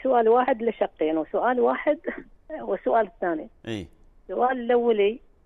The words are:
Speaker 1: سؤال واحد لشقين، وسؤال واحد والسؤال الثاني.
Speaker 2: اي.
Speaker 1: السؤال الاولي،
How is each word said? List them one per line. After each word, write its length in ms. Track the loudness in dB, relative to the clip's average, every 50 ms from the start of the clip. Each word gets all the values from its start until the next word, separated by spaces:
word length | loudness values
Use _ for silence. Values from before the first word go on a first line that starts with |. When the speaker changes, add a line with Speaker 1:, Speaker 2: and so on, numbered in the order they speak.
| 0
Speaker 1:
سؤال 260 | 0 2 4 4 4
واحد 340 | 4 4 2 0 -2 -2 -2
لشقين، 540 | -4 -2 -2 -4 -4 -2 -2 -2 -2 0
وسؤال 420 | -2 -2 -2 -2 -2 0 0 2 2
واحد 400 | 2 2 0 0 0 -2 -2 -2 -4 -8 -10 -10 -12 -18 -20 -20 _ -14 -14 -10
والسؤال 440 | -6 -6 -6 -4 -2 0 2 2 2
الثاني. 420 | 0 -4 -6 -4 -4 -4 -4 -8 -12 -18 _ -10
Speaker 2:
اي. 200 | -8 -8 -8 -8 -10 -16 _ -20 -20 _ -20 _
Speaker 1:
السؤال 360 | -8 -2 0 0 0 0 -2
الاولي، 600 | 0 0 2 2 2 2 2 2 2 2 0 -4 -10 _ _ _ _